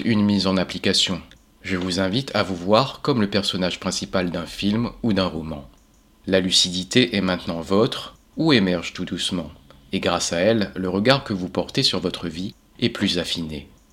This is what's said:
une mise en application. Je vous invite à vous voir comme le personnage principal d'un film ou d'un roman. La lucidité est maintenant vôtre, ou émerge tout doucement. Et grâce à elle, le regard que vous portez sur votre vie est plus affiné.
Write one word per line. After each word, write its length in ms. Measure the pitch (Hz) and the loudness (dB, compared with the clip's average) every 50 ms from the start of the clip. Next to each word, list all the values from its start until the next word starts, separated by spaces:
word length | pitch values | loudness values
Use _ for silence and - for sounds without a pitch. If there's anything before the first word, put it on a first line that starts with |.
| - | 0
une 160 | - 110 107 | 2 2 4
mise 240 | 101 104 101 98 87 | 4 4 4 4 2
en 100 | 95 95 | 2 2
application. 640 | 92 87 - - - - 101 90 - - - 90 80 80 - - - _ _ _ _ - | 2 0 -2 -4 -2 0 2 2 2 2 0 -2 -4 -8 -12 -20 -20 _ _ _ _ -6
Je 140 | 92 95 | -4 -4
vous 220 | 87 90 92 85 95 | -2 -2 -2 0 0
invite 300 | 95 92 98 135 139 - - | 0 0 0 -2 -2 -2 -2
à 80 | 104 92 | -2 0
vous 120 | 90 95 | 0 -2
voir 460 | 82 87 95 104 117 139 139 - - | -4 2 4 4 4 4 2 -2 -4
comme 200 | - 151 135 117 | -2 0 0 2
le 60 | 101 | 0
personnage 520 | 98 104 98 95 - - 90 92 87 - - | 0 0 -2 -2 -2 -2 -2 -2 -2 -4 -4
principal 500 | - 92 - - 95 - - 95 90 87 | -4 -4 -4 -4 -6 -2 -2 -2 -2 -2
d'un 160 | 82 87 80 | -2 -4 -6
film 460 | - - - 101 101 104 117 120 - - - | -8 -8 -4 -2 0 0 0 -2 -4 -6 -4
ou 120 | - 113 98 | -2 0 2
d'un 120 | 98 92 | 2 0
roman. 420 | 87 78 80 78 80 78 71 69 - - _ _ _ _ _ _ _ _ _ _ | 0 -2 -4 -6 -8 -8 -10 -12 -16 -20 _ _ _ _ _ _ _ _ _ _
La 140 | - 95 95 | 2 2 2
lucidité 720 | 92 92 87 - - 92 87 92 92 - - 127 117 - 104 | 4 4 2 2 2 2 0 -4 -6 2 4 4 4 4 2
est 60 | 101 | 0
maintenant 400 | 92 92 90 85 - 95 85 82 | 0 0 0 -2 -4 -6 -6 -6
vôtre, 580 | 80 - 98 101 120 139 - - - - - - _ _ _ | -2 2 2 4 4 2 0 -6 -10 -14 -16 -20 _ _ _
ou 160 | - 160 165 135 | 0 2 4 6
émerge 400 | 110 95 92 87 85 82 - - | 6 6 4 2 0 -2 -6 -8
tout 100 | - 90 | -8 -6
doucement. 460 | - 92 85 - - 95 85 78 76 - - - - - - - - - | -6 -6 -6 -4 -4 -4 -4 -6 -8 -12 -18 -20 -20 -20 -20 -12 -6 -6
Et 60 | 90 | -2
grâce 320 | 98 95 87 85 - - | 0 0 0 0 0 -2
à 60 | 87 | 0
elle, 340 | 85 92 110 117 110 98 - - | 2 2 4 4 2 0 -2 -4
le 140 | 92 92 90 | -4 -4 -2
regard 340 | 90 101 104 127 135 135 - | 0 2 4 4 2 2 0
que 100 | - 104 | -4 -4
vous 160 | 87 92 87 | -4 -4 -4
portez 320 | - 90 85 - - 117 | -4 -4 -4 -2 -2 0
sur 180 | - - - 90 | 0 0 0 -2
votre 280 | 87 87 - - 87 | -2 -4 -4 -4 -8
vie 260 | 85 78 85 92 113 - _ _ _ _ - | -8 -6 -6 -8 -8 -10 _ _ _ _ -2
est 100 | 120 117 | -2 -2
plus 280 | 117 - 104 90 82 | 0 0 0 0 0
affiné. 500 | 87 82 - - 90 82 78 76 71 - - - _ _ _ | -2 -2 -4 -4 -6 -6 -6 -8 -10 -12 -14 -20 _ _ _